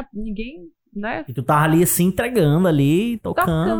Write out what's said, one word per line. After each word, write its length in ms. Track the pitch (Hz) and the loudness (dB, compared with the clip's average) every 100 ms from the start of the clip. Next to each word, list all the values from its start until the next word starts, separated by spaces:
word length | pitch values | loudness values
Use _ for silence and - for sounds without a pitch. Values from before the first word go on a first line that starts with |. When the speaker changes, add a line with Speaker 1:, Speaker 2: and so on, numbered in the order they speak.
| 277 | -8
Speaker 1:
ninguém, 560 | 208 220 196 233 339 330 _ _ | -10 -8 -8 -10 -14 -20 _ _
né? 320 | 202 214 320 285 | -10 -8 -8 -8
Speaker 2:
E 60 | |
tu 100 | 123 | -6
tava 220 | 123 151 | 0 2
ali 220 | 156 160 175 | 4 4 2
se 160 | - | 2
entregando 680 | 180 185 240 240 151 156 185 | 0 0 0 2 4 4 4
ali, 480 | 147 139 170 233 226 | 4 4 2 0 -4
tocando. 280 | - - 370 160 - | -4 -2 0 0 0